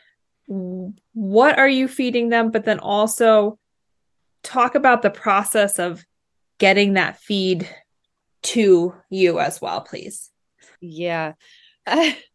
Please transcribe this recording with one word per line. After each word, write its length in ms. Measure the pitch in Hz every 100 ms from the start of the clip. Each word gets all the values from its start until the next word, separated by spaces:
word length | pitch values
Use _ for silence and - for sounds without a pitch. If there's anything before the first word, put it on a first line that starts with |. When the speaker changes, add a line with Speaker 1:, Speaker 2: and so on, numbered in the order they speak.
| _ _ _ _ -
Speaker 1:
w-, 460 | 196 180 185 185 202 _
what 440 | 226 196 208 285 269
are 100 | 269
you 200 | 262 262
feeding 420 | 262 247 240 233
them? 220 | 233 226
But 140 | 220 214
then 120 | 208
also 800 | - 202 220 - 233 214 208 220 _ _ _ _ _ _ _ _
talk 320 | - 254 247 285
about 260 | 269 233
the 80 | 208
process 680 | - 220 196 202 220 202 196
of 260 | 175 165 _ _ _ _ _ -
getting 340 | 196 196 202
that 240 | 190 170 -
feed 480 | - 202 185 180 185 - _ _ _ _ _ _
to 500 | - 240 202 175 175 - -
you 300 | 190 180 165
as 200 | 156 -
well, 220 | - -
please. 480 | - - - - - _ _ _ _ _
Speaker 2:
Yeah. 540 | 180 156 175 165 156 - _ _
<laughs> 260 | _ _ -
That's, 320 | 311 320 - -